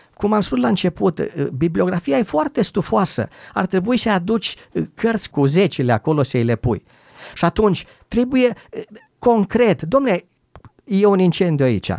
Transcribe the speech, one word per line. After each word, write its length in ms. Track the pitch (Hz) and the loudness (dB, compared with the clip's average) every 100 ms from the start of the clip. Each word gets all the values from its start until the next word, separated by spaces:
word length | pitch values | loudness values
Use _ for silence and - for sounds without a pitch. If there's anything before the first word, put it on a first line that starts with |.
| _ | _
cum 180 | - 208 | -6 -2
am 80 | 214 | 0
spus 180 | 196 247 | 0 -2
la 100 | 247 | 0
început, 520 | 196 180 - 196 - - - 143 127 | 0 -2 -2 -2 -2 -6 -4 -6 -2
bibliografia 640 | 170 175 180 180 - 277 | -2 0 -2 -2 -2 -2
e 40 | |
foarte 400 | 220 294 311 - | 0 -2 -2 -2
stufoasă. 680 | 208 - 165 220 185 - 110 - - | -2 -4 -2 -2 -2 -4 -8 -10 -10
Ar 120 | - 185 | -4 -2
trebui 300 | 185 185 247 | -2 0 0
să 140 | 233 | 0
aduci 440 | 196 175 226 - - - 175 156 | 0 0 -2 -4 -10 -8 -6 -6
cărți 360 | - 226 220 - | -4 -2 -2 -4
cu 160 | - 139 | 0 2
zecile 460 | 160 190 - 127 | 2 0 0 0
acolo 300 | 113 - 151 | 0 0 0
să-i 220 | 135 127 | 0 0
le 120 | 117 117 | 0 0
pui. 260 | - 107 - _ _ - - | -2 -4 -6 _ _ -20 -20
Și 100 | - | -4
atunci 420 | 170 - 214 175 - _ _ | -2 2 2 0 -6 _ _
trebuie 440 | 226 247 262 247 220 - 180 - 214 - _ | -2 0 2 0 -2 -12 -14 -14 -18 -20 _
concret, 640 | 247 226 196 226 240 156 | 0 2 2 2 2 2
"Dom'le, 340 | 160 262 269 175 - _ _ - - _ | 0 0 2 0 -4 _ _ -20 -20 _
e 220 | - 190 208 | -4 2 4
un 120 | 196 | 6
incendiu 460 | 185 165 180 147 | 4 4 0 2
aici. 260 | 135 107 - | 2 0 -2